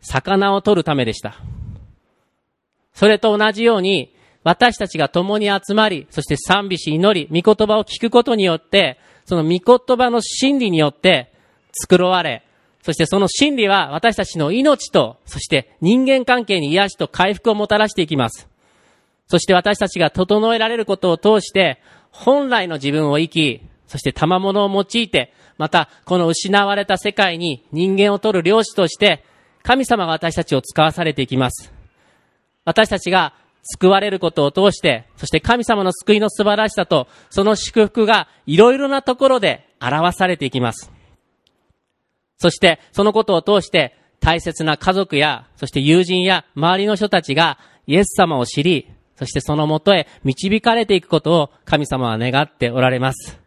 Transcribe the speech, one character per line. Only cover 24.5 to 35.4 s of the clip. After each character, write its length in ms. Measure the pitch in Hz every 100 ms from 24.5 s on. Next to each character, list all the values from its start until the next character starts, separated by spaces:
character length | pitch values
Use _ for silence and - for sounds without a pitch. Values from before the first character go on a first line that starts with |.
| 196
を 40 | 202
用 320 | 196 196 233
い 60 | 226
て、 240 | 156 120 _ _ _
ま 100 | 156
た 220 | 175 156 _ -
こ 100 | 180
の 100 | 165
失 400 | 165 196 202 202
わ 80 |
れ 120 | 202 202
た 100 | 185
世 160 | 208
界 240 | 202 196 170
に 260 | 175 131 _
人 220 | 151 185
間 220 | 190 202
を 40 | 202
取 200 | 214 190
る 40 |
漁 200 | 165 220
師 100 | 220
と 140 | - 175
し 80 | -
て、 260 | 208 156 _ _ _ _
神 220 | - 254
様 220 | 262 233 175
が 60 |
私 220 | 160 165
た 100 | 165
ち 120 | 165 139
を 60 |
使 200 | - -
わ 100 | 160
さ 120 | 151
れ 80 | 165
て 80 | 143
い 60 | 131
き 100 | 131
ま 140 | 127
す。 220 | - - - - _ _ _ _ _ _ _
私 240 | - 165 220
た 100 | 196
ち 120 | -
が 240 | 185 156 _ _ _
救 280 | - - 185
わ 100 | 196
れ 100 | 208
る 80 | 196
こ 140 | 170
と 140 | 160 143
を 40 |
通 220 | 165 196
し 80 | 165
て、 240 | 170 117 - _
そ 100 | -
し 40 |
て 80 |
神 260 | 160